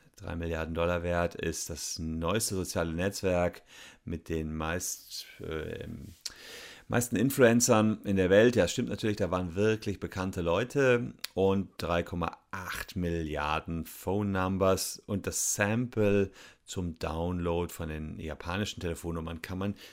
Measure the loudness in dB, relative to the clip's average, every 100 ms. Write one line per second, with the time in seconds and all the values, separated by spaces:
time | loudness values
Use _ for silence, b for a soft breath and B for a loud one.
0 | B -14 -8 -6 -4 -2 -2 0 0 0
1 | 0 0 0 -2 -4 -4 -6 -8 -8 -6
2 | -6 -2 0 0 0 -2 -4 -2 -2 0
3 | -2 0 0 2 2 -2 B B B B
4 | -8 -8 -4 -4 -4 -4 -2 -4 -4 -10
5 | -12 -14 -14 -12 -8 -6 -6 -8 -10 -12
6 | -14 -14 -14 B B B B B B 0
7 | 0 2 2 6 8 8 6 6 4 2
8 | 0 2 8 8 8 6 2 2 -4 -2
9 | -2 0 0 0 -2 0 2 0 -2 -6
10 | -6 -4 -4 -2 0 0 0 2 4 4
11 | 2 -8 -6 2 4 4 0 -4 0 0
12 | 0 -2 -4 -6 -14 -10 -8 -8 -8 -2
13 | 0 0 -2 -2 0 -2 -2 -6 -6 -8
14 | -2 -2 0 0 0 4 4 4 0 -8
15 | -6 -4 -2 -2 -2 0 0 0 -2 2
16 | 4 4 2 B B B -12 -6 -6 -4
17 | -4 -2 -2 -2 0 0 -2 -6 -8 -6
18 | -8 -8 -10 -8 -6 -4 -4 -4 -6 -6
19 | -6 -6 -6 -8 -8 -4 -4 -6 B